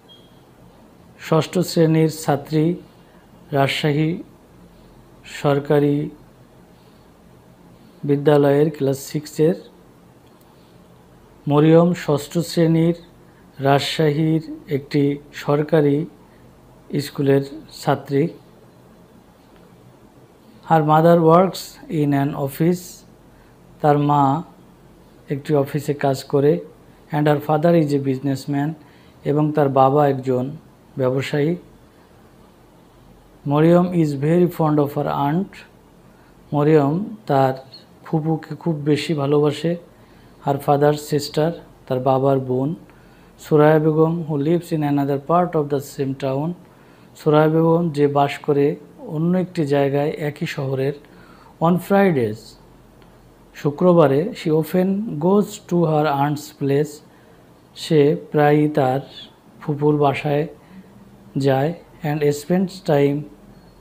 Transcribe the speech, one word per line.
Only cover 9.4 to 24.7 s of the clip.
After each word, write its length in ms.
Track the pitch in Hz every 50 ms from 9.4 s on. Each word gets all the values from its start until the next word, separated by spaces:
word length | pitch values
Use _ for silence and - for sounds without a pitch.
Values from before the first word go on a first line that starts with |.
| 156 165 190 196 - - - - - - _ _ _ - _ - - - - _ _ _ _ _ _ _ - - - - - - _ _ - - - _ _ - -
Moriam 460 | 147 143 147 151 160 160 165 170 175 175
ষষ্ঠ 460 | - - - 147 139 - - - 175
শ্রেণীর 560 | 160 - - 175 165 160 165 160 165 170 170 170 - - - - - - - - - - - -
রাজশাহীর 960 | 135 139 139 139 - - - - 160 151 143 151 160 156 160 160 160 - 311 - - -
একটি 480 | 151 131 - - - 147 139 143 143 143 - - -
সরকারি 720 | - - - 143 147 151 - - 156 147 143 143 147 170 - - - - - - - - - - - - - - - - - - 147
স্কুলের 420 | 135 - - - 139 139 139 139 139 139 - - - - - -
ছাত্রী। 460 | - 156 139 139 - - 139 139 156 170 - - - - - - - - _ - - - - - - _ - - - - - _ _ _ - - - - - - - - - _ - - _ - - - _ _ _ - - - - -
Her 120 | 165 156
mother 380 | 151 151 151 156 160 170 170 170
works 680 | 165 160 165 175 190 180 - - - - - - - -
in 200 | 185 151 147 143 143
an 220 | 139 139 147 160
office, 460 | 151 143 135 - - 160 175 180 180 - - - - - - - - - - - - - _ _ _ - - - -
তার 160 | - 151 143
মা 460 | 147 147 147 147 143 139 135 139 165 175 - - - - -